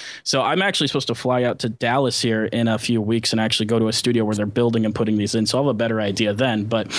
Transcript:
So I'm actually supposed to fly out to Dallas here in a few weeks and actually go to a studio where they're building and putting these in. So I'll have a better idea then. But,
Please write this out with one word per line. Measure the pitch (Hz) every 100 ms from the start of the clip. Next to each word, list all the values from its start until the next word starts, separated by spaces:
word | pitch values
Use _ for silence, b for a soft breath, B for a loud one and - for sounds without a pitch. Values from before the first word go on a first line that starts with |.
| B B
So | - 139
I'm | 120 160
actually | 196 - 143
supposed | 143 -
to |
fly | 117 127 123
out | 123 -
to | 123
Dallas | 110 117 127 135 -
here | 123 110
in | 110 117 117
a | 110
few | - 117
weeks | 104 117 113
and | 113
actually | 110 - 107
go | 113
to | 110
a |
studio | 110 - 117 107
where | 107
they're |
building | 104 101 120 113
and | 110
putting | 104 107 107
these | 104
in. | 113 107
So | 123
I'll |
have | 143
a |
better | 113 117 110
idea | 104 98 107
then. | 101 131 110
But, | 104 113 98